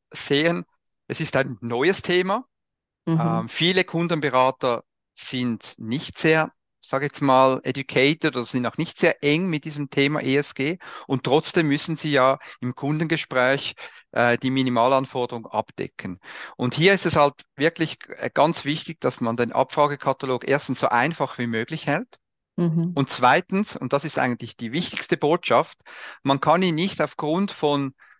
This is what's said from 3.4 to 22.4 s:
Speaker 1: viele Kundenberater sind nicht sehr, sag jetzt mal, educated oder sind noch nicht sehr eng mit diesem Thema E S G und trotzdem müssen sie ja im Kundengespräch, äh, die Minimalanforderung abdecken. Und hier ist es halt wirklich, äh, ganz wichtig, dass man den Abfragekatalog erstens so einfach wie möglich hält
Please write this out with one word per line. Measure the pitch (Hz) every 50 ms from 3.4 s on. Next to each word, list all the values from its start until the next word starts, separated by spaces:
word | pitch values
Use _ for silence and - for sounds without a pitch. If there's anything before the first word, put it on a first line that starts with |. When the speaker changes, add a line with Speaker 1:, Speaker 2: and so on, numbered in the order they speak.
| 113 113
Speaker 1:
viele | - - 165 175 190 185 180
Kundenberater | - - 165 170 170 170 160 151 143 123 131 127 131 131 - - 127 120 113 - _ _ _ _ _ _
sind | - - - - 127 123 123 113 107 - - - -
nicht | - 110 117 156 - - - -
sehr, | - 160 160 160 156 - - _ _ _ _ _
sag | - - - 135 143
jetzt | 143 - - 147
mal, | 139 131 131 131 131 131 127 -
educated | 131 127 139 135 - - 143 131 139 160 - - 156 131
oder | 127 117
sind | - - 127 123
noch | 117 -
nicht | - 160 - - -
sehr | - 165 - - -
eng | 143 147 160 185
mit | 190 160 147 -
diesem | 160 147 147 147 139
Thema | - 143 139 139 151 147 -
E | 135 131
S | 143 147 - -
G | - 135 147 175 180 - - - - -
und | - 135 127 -
trotzdem | 127 127 156 - - - 175 165 147
müssen | 139 143 - - 160
sie | 147 - 160 143
ja | 135 127 131 135 139 - - - -
im | - 123 123
Kundengespräch, | - - 139 151 156 170 156 165 151 - - - 127 123 127 135 139 - - - - - - - - - _ -
äh, | 117 120 120 120 117
die | - 131
Minimalanforderung | 131 135 131 131 123 117 117 127 139 131 135 131 - 131 123 120 123 117 107
abdecken. | - - 107 110 - _ - 95 - - - - 95 90 - _ - - - - - -
Und | - 120 123 -
hier | 147 160 190 196
ist | 185 -
es | 175 -
halt | 160 147 143 135 - - _ _
wirklich, | - 139 165 170 - 160 156 - - - - -
äh, | - - 127 -
ganz | - 139 160 165 - -
wichtig, | 139 151 165 - - 160 -
dass | - 135 - -
man | 123 113 113
den | 117 120 113 -
Abfragekatalog | - 127 - - 151 147 147 143 135 - 139 131 - - 131 127 120 - -
erstens | 135 143 - - 135 -
so | - -
einfach | - 117 123 151 165 - 147 131 - -
wie | 123
möglich | 120 113 110 113 - 160 156 -
hält | 147 143 170 254 - - _ _ _ _ _